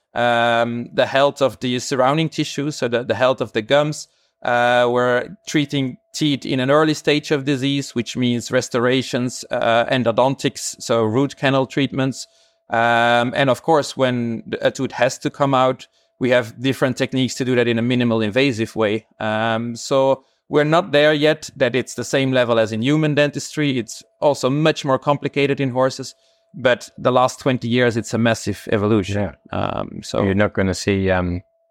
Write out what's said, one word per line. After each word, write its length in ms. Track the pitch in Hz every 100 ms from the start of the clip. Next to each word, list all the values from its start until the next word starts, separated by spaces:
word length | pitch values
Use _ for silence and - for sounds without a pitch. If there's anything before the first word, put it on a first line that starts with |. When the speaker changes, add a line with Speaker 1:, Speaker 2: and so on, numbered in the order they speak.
| _
Speaker 1:
um, 760 | 120 120 117 120 117 117 120 120
the 120 | - 123
health 340 | 135 143 -
of 160 | 135 107
the 180 | 127 123
surrounding 480 | - 131 127 151 160
tissue, 420 | - 151 - 143
so 160 | 147 123
the, 160 | 120
the 120 | 123
health 260 | 107 127 131
of 120 | 117
the 100 | 113
gums. 460 | 107 143 151 151 - _ _ _
Uh, 440 | - 120 120 123 120
we're 460 | 123 123 123 - 180 -
treating 480 | 156 143 143 131 - _
teeth 300 | - 156 139
in 160 | - 135
an 100 | 131
early 240 | 151 156
stage 360 | 151 - 147 -
of 140 | 151
disease, 500 | 135 139 139 139 131
which 220 | 120 113 131
means 340 | 123 120 -
restorations, 920 | 127 123 127 123 131 120 127 123 - -
uh, 340 | 123 117 113 117
endodontics, 920 | 131 117 113 127 135 143 - - -
so 220 | - 117
root 340 | 110 117 139 -
canal 300 | 139 135 131
treatments. 600 | - 135 135 135 123 - _ _ _ _
Um, 600 | 113 117 117 120 120 120
and 140 | - 135
of 120 | 120
course, 340 | - 156 131 -
when 460 | 131 123 117 113 - 104
a 100 | 135
tooth 220 | - 131
has 260 | - 123 -
to 120 | 147
come 240 | - 143
out, 320 | 135 131 131 - _ _ _
we 120 | 123
have 300 | 123 113 117
different 360 | 131 127 139 123
techniques 380 | 131 131 123 -
to 80 |
do 100 | 127 123
that 100 | 120
in 120 | 117
a 40 |
minimal 380 | 117 123 120 113
invasive 560 | 107 110 139 110 113 -
way. 300 | 107 107 - _
Um, 560 | 110 107 113 113 117 117
so 480 | - 139 135 135 _ _ _
we're 160 | 143
not 280 | 151 160 196
there 220 | 143 151
yet 340 | 156 151 156 - 127
that 180 | 127
it's 200 | 123 113
the 100 | -
same 280 | 120 143 135
level 260 | 131 117 117
as 120 | 110
in 100 | 110
human 320 | 127 151 156
dentistry. 640 | 143 147 139 - - 147 131
It's 240 | 107 - - _
also 300 | 151 135 127
much 340 | 143 156 151
more 140 | 147 131
complicated 600 | 147 143 139 139 139 139
in 100 | 135
horses. 440 | 123 131 131 131 - _ _ _
But 360 | - 123 120 - -
the 120 | 131
last 300 | 123 127 -
twenty 260 | 143 127 120
years, 300 | 123 123 113
it's 160 | 104
a 60 | 113
massive 500 | 117 113 - 98 -
evolution. 520 | 107 104 110 92 101
Speaker 2:
Yeah. 120 | 95 - _ 95
Speaker 1:
Um, 420 | 98 - 50 -
so 200 | - -
Speaker 2:
You're 120 | 101
not 180 | 95 104
gonna 220 | - 95
see, 360 | 90 - 98 95
um, 300 | 92 90 87 - _ _